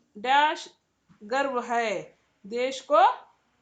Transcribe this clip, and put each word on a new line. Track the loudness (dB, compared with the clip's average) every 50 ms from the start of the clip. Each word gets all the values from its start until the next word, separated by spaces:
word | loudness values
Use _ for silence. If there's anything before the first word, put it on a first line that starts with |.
| _ _ _ -8
ಡ್ಯಾಶ್ | -2 2 2 4 4 2 0 -4 -10 -16 -20 _ _ _ _ _ _ _ _ _ -10
ಗರ್ವ್ | -4 -2 -2 -2 -2 -2 -4
ಹೈ, | -4 -2 -2 -2 -2 -2 -4 -4 -6 -10 _ _ _ _ _ _ -14
ದೇಶ್ | -8 -4 -4 -4 -4 -4 -8
ಕೋ | -2 2 4 6 6 4 4 0 -8 _ _ _ _ _ _ _